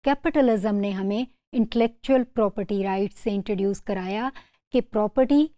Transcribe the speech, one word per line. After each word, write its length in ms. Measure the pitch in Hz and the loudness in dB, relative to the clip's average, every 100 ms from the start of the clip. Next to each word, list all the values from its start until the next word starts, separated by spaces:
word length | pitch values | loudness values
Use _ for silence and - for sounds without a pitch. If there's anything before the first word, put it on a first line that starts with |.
| - | 0
कैपिटलिज्म 680 | 277 339 302 254 220 214 208 | 0 0 2 2 2 0 -2
ने 160 | 202 | -2
हमें 340 | 190 196 208 254 _ _ | -4 -4 -4 -6 _ _
इंटेलेक्चुअल 680 | 254 220 233 233 - - 262 | -2 0 0 0 -2 2 2
प्रॉपर्टी 580 | 240 - 208 208 185 202 | 2 0 0 0 -4 -2
राइट्स 360 | 196 190 202 - | -2 -2 -2 -4
से 120 | 233 | -4
इंट्रोड्यूस 480 | 202 190 196 196 196 | -4 -4 -2 -2 -2
कराया 520 | - 190 185 208 262 - _ _ _ | -4 -6 -4 -4 -6 -8 _ _ _
कि 80 | 247 | -2
प्रॉपर्टी 680 | - 208 208 - 262 285 311 | 0 -2 0 2 4 4 2